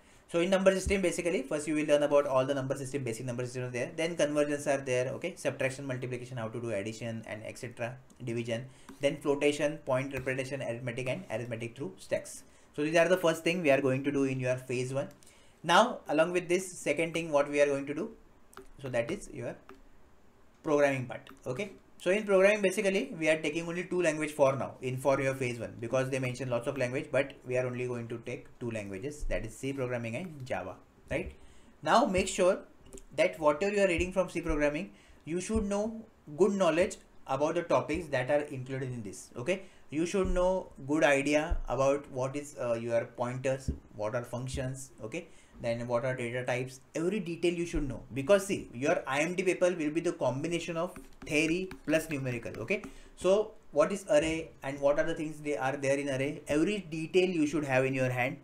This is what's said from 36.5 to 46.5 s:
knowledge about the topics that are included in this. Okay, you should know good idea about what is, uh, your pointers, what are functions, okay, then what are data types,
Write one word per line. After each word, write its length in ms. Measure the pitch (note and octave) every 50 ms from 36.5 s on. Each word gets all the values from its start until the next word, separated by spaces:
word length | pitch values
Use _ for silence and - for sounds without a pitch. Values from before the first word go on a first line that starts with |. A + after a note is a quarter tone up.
| G3+
knowledge 460 | G3 F#3+ E3 D3+ E3 F#3+ A3 - - - - - - -
about 280 | - C3+ C#3 D3 D#3+ E3
the 80 | F3 E3+
topics 440 | - D3+ B2+ B2+ C3+ D3+ F3+ E3 D3
that 220 | C3+ B2+ B2+ C3+
are 120 | D3 D3 D3
included 500 | - C#3+ B2+ B2+ C3 C3+ C3 C#3 B2+ B2
in 100 | A#2+ G#2
this. 280 | F#2+ F2 - - - -
Okay, 260 | - B2+ F3 F#3+ F#3+ - - - - - -
you 140 | C3+ D3+ E3+
should 240 | F3 - G3 F#3 F#3
know 420 | F3+ F3+ F3+ F#3 F#3+ F#3 - - - - C3+
good 160 | C3 D3+ D#3+ D#3+
idea 540 | D3 C#3+ C#3 C#3 C#3+ D3 D3+ D#3 F3 E3+ - -
about 420 | - B2 C3 C3+ C#3 C#3+ D3 - - C#3
what 240 | B2+ B2+ C3+ C3+
is, 200 | D3 C#3+ - - -
uh, 140 | B2+ A#2+ A#2
your 320 | A#2 A2+ A#2+ A#2 A#2 A2 - -
pointers, 540 | - A#2+ B2 B2+ C3 C3 C3+ C3 C3 - - - - - - -
what 180 | G#2+ G#2 G#2+ B2
are 80 | A#2+ A#2+
functions, 680 | - - A#2+ C3 C3 C3 C#3 B2+ C3 C3+ C3+ - - - - A#2
okay, 260 | A2 - E3+ F3 - - - - - - A#2 A#2+
then 260 | A#2 A#2 A#2+ A#2+ B2
what 160 | A#2+ A#2 C3
are 100 | C3 B2+
data 300 | B2+ A#2+ A#2 A#2+ B2+ B2+
types, 360 | C3